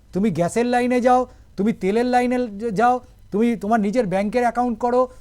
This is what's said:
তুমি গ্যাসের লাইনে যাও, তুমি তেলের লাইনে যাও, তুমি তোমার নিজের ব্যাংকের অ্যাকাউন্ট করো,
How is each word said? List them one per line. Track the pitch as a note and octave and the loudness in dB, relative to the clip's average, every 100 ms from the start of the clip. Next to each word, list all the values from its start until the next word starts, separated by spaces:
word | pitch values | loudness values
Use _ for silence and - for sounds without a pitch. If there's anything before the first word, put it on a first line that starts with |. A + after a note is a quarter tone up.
| - | -8
তুমি | F#3 A3 | -2 0
গ্যাসের | D#3+ E3+ A3+ A#3+ | 0 -2 0 0
লাইনে | B3 B3 B3 | 0 0 2
যাও, | A#3+ B3+ B3 - - - | 4 2 0 -8 -14 -4
তুমি | G3 | -2
তেলের | - F#3 G#3+ B3 | 0 -2 0 0
লাইনে | B3 B3 B3 B3 G3 A#3 | 0 0 -2 -4 -6 -6
যাও, | F#3 A#3+ B3 - - - | 0 2 2 -4 -20 -6
তুমি | G3 A#3 A3+ | 0 0 0
তোমার | G3+ A#3 | 0 0
নিজের | G3+ A3+ G#3 | 0 0 0
ব্যাংকের | F#3 G#3 B3 | -2 -2 0
অ্যাকাউন্ট | A#3+ A#3 B3 A3+ | 0 0 -4 -2
করো, | B3 B3 B3+ - | 0 0 0 -4